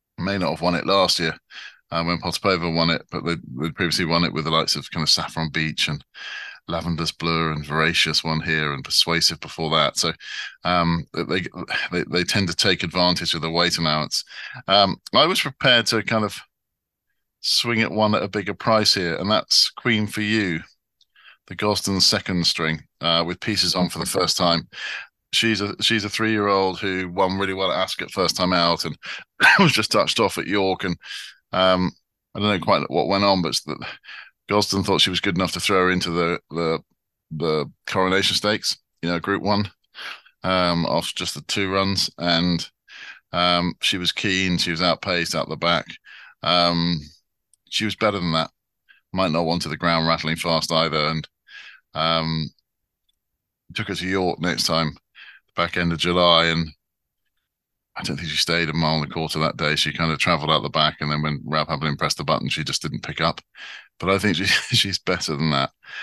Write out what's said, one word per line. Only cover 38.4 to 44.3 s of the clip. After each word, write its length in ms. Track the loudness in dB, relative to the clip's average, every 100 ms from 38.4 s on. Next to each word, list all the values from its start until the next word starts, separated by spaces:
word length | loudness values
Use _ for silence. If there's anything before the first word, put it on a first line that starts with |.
| 0 0 -4 -8 _ _
you 60 | -4
know, 100 | -2
Group 220 | -2 -2
One, 280 | 0 0 -2 -10 _ -16 -14 -16 -20 _
um, 440 | 0 2 2 2 0
off 280 | 0 -2
just 200 | -6 -8
the 80 | -8
two 300 | -6 -4 0
runs. 380 | 0 0 0 -4 -2
And, 500 | 0 2 2 0 -4 _ -20 -20 -20 -20 _
um, 420 | 0 2 2 0 -2
she 180 | -2 0
was 140 | -2
keen, 460 | -2 0